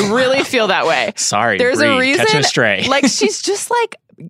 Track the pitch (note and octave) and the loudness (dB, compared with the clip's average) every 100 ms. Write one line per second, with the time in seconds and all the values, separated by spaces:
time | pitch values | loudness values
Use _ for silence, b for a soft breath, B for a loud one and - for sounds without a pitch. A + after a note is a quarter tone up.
0 | G3+ A3+ C4 C4+ - B3 G#3 E3+ C#3+ D3 | 2 0 2 0 0 0 0 0 2 0
1 | G#2+ - - G2+ A#2 G2+ B3 C4+ D4 C4 | -2 -4 -2 0 0 2 0 2 2 2
2 | C4 C#4+ A4 A4 - - A2+ G2 A#3+ C#4 | 0 2 2 2 0 2 2 0 0 0
3 | C#4 - G#4+ - - G4+ - A#4+ A#4 - | 0 0 -2 -2 -4 -6 -2 -2 -2 -6
4 | _ _ | _ _